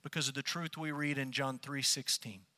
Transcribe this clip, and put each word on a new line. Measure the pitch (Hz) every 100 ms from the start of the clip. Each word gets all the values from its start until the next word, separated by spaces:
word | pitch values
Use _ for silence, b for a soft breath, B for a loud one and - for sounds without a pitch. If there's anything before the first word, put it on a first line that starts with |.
because | - 160 139
of |
the | 135
truth | - 170 165 160
we | 156
read | 147 147 139
in | 131
John | 127 135 131
three | 139 139
sixteen. | 131 - - - 117 98 95